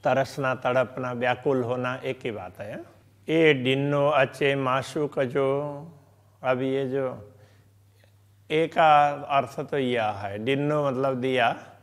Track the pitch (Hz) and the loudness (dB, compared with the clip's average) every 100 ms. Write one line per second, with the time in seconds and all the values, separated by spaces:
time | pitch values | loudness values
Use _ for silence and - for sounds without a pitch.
0 | 147 131 135 - 135 127 123 123 123 - | 2 0 0 -2 -4 -2 0 0 0 -4
1 | 127 123 123 120 151 131 117 127 127 127 | -8 -2 -2 0 0 0 -2 -2 -4 -4
2 | 131 131 127 101 92 - 104 190 349 - | -6 -6 -8 -8 -12 -14 -14 -14 -16 -20
3 | _ _ - 160 160 139 127 135 143 143 | _ _ -2 4 6 4 2 0 0 2
4 | 143 147 135 - 143 139 131 131 127 165 | 2 2 2 2 0 0 0 -2 -2 -4
5 | 147 - 135 143 135 139 147 143 165 - | -4 -2 -2 0 0 0 -4 -10 -16 -20
6 | _ _ _ _ 135 127 135 135 135 135 | _ _ _ _ -2 0 0 -2 -2 -2
7 | 131 120 - - - - _ _ _ _ | -4 -8 -16 -20 -20 -20 _ _ _ _
8 | _ _ _ _ _ 156 160 165 156 147 | _ _ _ _ _ 0 0 4 8 8
9 | 147 143 139 139 120 - 139 147 127 120 | 6 0 0 0 0 -6 -4 -2 0 0
10 | 107 101 101 104 113 139 147 151 143 127 | 0 -4 -8 -6 -2 0 0 0 0 0
11 | 135 131 131 127 120 143 - - | -2 -2 -2 2 2 0 -12 -20